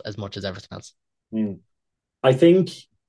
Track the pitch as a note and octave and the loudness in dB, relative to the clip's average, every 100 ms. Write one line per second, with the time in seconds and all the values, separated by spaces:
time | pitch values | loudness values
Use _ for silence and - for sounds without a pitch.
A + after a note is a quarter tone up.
0 | - G#2 G2+ G2+ F#2+ F#2+ - - - _ | -14 -12 -12 -10 -10 -10 -14 -18 -18 _
1 | _ _ _ A2 G#2+ F#2 _ _ _ _ | _ _ _ -8 -6 -8 _ _ _ _
2 | _ _ C3 C3 E3+ F#3 F3 - _ _ | _ _ 0 4 6 6 2 -6 _ _